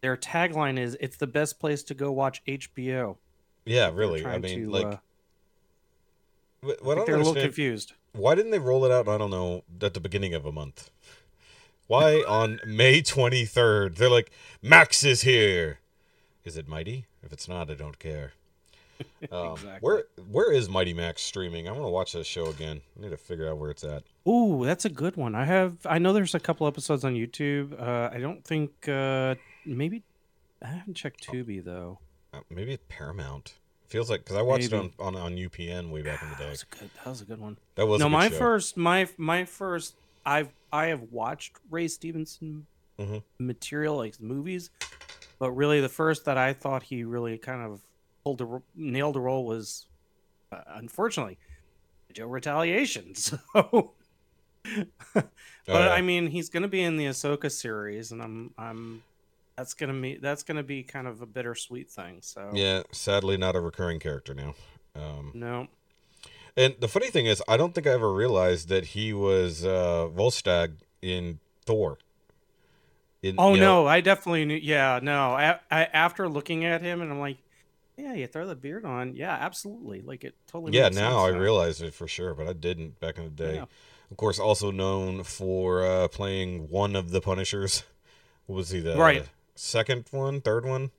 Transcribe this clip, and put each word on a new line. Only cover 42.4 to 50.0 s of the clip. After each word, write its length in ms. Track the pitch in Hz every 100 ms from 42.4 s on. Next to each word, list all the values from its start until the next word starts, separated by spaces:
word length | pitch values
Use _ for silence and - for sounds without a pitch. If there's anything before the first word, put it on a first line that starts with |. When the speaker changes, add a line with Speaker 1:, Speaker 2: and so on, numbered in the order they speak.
| 156 151 147 _ _ -
Speaker 2:
Mm-hmm. 200 | 101 107 104 _
Speaker 1:
material, 580 | 123 123 - 147 151 151
like, 240 | 113 -
movies, 500 | 110 131 156 185 175 _ - - - - - _
but 140 | 131
really 280 | 127 147 151
the 80 | 135
first 380 | - 160 156 -
that 100 | 131
I 140 | 131
thought 300 | 135 143 135
he 200 | - 127
really 340 | 117 120 117 113
kind 240 | 110 131
of 180 | 117 101 _ _ _ _
pulled 160 | - 127
a 40 |
ro-, 180 | 120 123 - -
nailed 400 | 156 127 147 139
a 40 |
role 240 | 127 131
was, 420 | 120 113 104 - - _